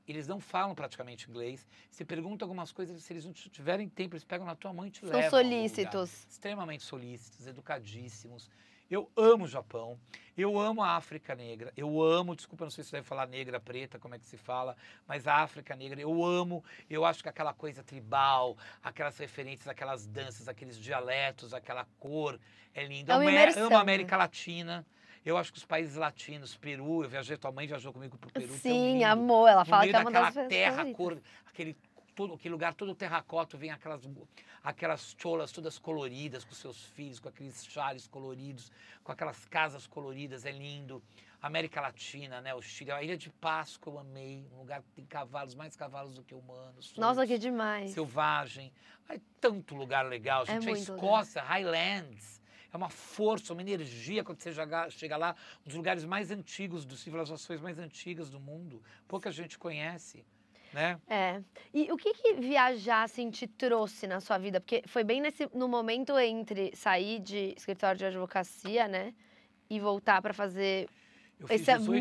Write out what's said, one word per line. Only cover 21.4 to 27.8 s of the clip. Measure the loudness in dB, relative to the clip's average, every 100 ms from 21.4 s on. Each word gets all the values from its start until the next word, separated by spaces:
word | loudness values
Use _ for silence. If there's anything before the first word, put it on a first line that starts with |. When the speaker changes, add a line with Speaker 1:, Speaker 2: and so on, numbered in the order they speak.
| -10 -12
Speaker 1:
aquela | -8 -8 -8 -12
cor, | -8 -4 -2 -4 -14 -20 -16 -10
é | -8
lindo. | -6 4
Speaker 2:
É | 6
uma |
Speaker 1:
Amo, | 8
Speaker 2:
imersão, | 8 8 8 6
Speaker 1:
amo | 6
a |
América | 8 4 4 2
Speaker 2:
né? |
Speaker 1:
Latina, | 2 -2 -10 -8 -8 -10 -12 _ -20 -10 -2
eu | 0
acho | -2
que | -8
os | -4
países | -2 -2 -2
latinos, | -4 -4 -12 -14 -14 -14
Peru, | -10 -8 -2 -2
eu | -2
viajei, | -6 -8 -8
tua | -8
mãe | -8 -8
viajou | -8